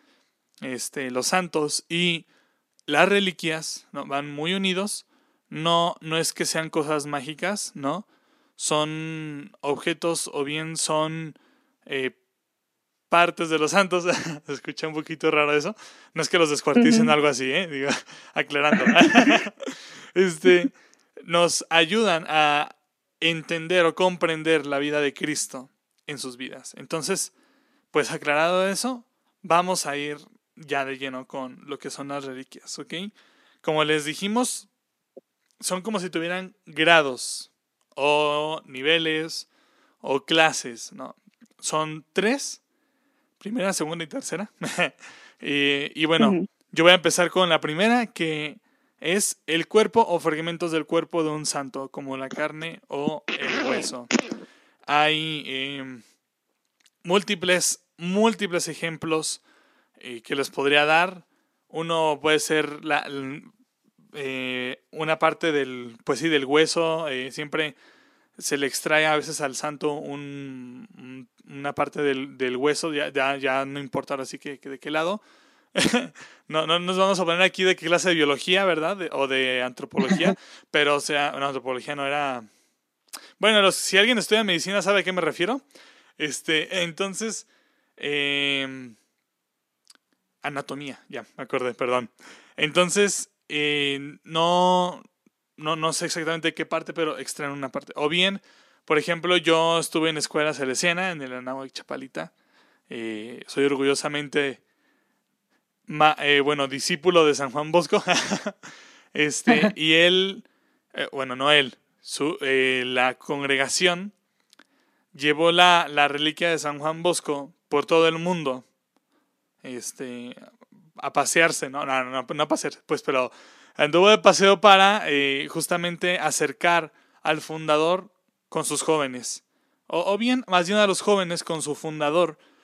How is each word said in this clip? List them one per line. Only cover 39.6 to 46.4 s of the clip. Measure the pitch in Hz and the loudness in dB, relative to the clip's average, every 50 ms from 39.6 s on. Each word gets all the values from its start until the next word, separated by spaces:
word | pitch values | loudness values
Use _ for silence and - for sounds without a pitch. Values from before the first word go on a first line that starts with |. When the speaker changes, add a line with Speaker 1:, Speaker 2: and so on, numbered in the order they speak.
| _ _ _ _ _ _ _ _ | _ _ _ _ _ _ _ _
Speaker 1:
o | - 139 135 135 - | -4 -2 -2 -2 -2
clases, | - 165 165 160 156 143 - - 131 117 110 - - - | 0 2 4 4 4 2 -2 -8 -10 -12 -14 -16 -18 -16
¿no? | - 131 127 - _ _ _ _ _ _ _ _ _ | -16 -16 -18 -18 _ _ _ _ _ _ _ _ _
Son | - - - 156 156 156 156 156 - _ - | -8 -4 -2 -2 -2 -4 -6 -10 -14 _ -4
tres, | 196 190 214 269 277 - - - - _ _ _ _ _ _ _ _ _ _ _ _ _ _ _ _ | 0 0 0 0 -2 -4 -8 -12 -14 _ _ _ _ _ _ _ _ _ _ _ _ _ _ _ _
primera, | - 202 220 254 180 196 185 | -12 -8 -6 -4 -2 -2 -2
segunda | - 160 151 165 170 165 | -4 -4 -6 -6 -8 -8
y | 151 | -10
tercera. | 226 269 - - - 165 214 - _ - | -10 -10 -8 -8 -8 -8 -10 -10 _ -10
<laughs> | 160 - - - 175 131 - _ - - - - - - _ _ - | -10 -6 -4 -2 -2 -4 -4 _ -20 -20 -20 -20 -20 -20 _ _ -6
Y, | - 143 143 143 143 143 139 143 - - 151 | -2 0 0 2 2 0 0 -2 -6 -4 -2
y | 156 | 0
bueno, | 151 165 160 226 214 | 2 4 4 4 4
Speaker 2:
Ujú. | 196 165 | 4 2